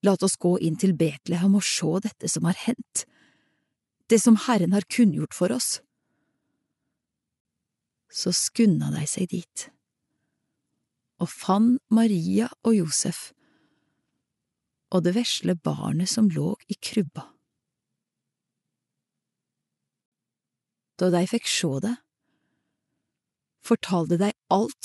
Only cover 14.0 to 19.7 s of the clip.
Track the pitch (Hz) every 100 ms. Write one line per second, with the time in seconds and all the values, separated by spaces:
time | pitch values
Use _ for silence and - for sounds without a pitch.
14 | _ _ _ _ _ _ _ _ _ 185
15 | 170 208 240 - - 175 160 143 - 151
16 | 185 - 208 156 156 208 - - - 220
17 | 175 - - _ _ _ _ _ _ _
18 | _ _ _ _ _ _ _ _ _ _
19 | _ _ _ _ _ _ _